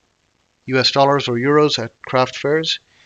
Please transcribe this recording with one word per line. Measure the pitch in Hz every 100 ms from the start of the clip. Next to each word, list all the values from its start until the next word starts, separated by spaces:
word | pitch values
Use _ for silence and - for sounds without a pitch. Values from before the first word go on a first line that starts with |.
| _ _ _ _ _ _ -
U | 131
S | 123
dollars | 139 139 139 127
or |
euros | 117 135 147 151 -
at | 113 -
craft | - 127 127 -
fairs. | 143 156 160 - - _